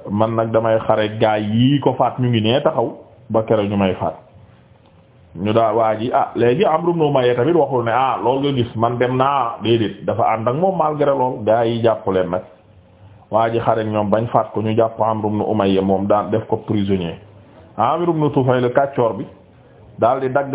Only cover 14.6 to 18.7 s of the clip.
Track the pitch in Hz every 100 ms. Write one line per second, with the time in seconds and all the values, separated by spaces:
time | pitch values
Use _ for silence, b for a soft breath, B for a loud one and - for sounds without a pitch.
14.6 | 107 110 113 113 110 110 104 104 - 107
15.6 | 98 95 98 95 101 104 98 107 - 110
16.6 | - 110 98 98 85 80 - - B B
17.6 | B - 113 160 175 160 147 143 127 127
18.6 | 123